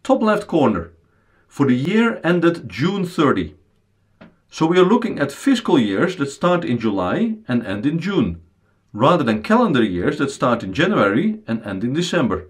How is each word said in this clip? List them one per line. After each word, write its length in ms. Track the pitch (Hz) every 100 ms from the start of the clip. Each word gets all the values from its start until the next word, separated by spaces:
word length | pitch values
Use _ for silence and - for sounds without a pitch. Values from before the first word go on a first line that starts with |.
Top 220 | - 262
left 240 | 220 208 -
corner, 440 | 165 127 95 82 _ _ _ _ _ _
for 200 | - 139
the 80 | 123
year 440 | 151 220 233 220
ended 460 | 165 175 165 170 110
June 360 | 113 175 202 175
thirty. 500 | - 139 98 82 - _ _ _ _ _ _ - _ _
So 160 | - 160
we 140 | 180
are 60 | 185
looking 340 | 233 214 -
at 120 | 139
fiscal 460 | - - 254 - 151
years 380 | 104 98 175 -
that 160 | 139
start 320 | - 175 180
in 160 | - 117
July 560 | 113 98 90 156 226 220 -
and 180 | 120 110
end 200 | 101 131
in 140 | 165
June, 420 | 180 190 95 85 _ _ _ _ _
rather 320 | 104 135 175
than 200 | 120 107
calendar 400 | - 220 226 131
years 340 | 107 87 113 -
that 140 | 147
start 320 | - 135 113
in 100 | 98
January 680 | 92 175 185 98 110 214 214 -
and 160 | 113
end 200 | 104 95
in 100 | 120
December. 540 | 147 170 180 120 95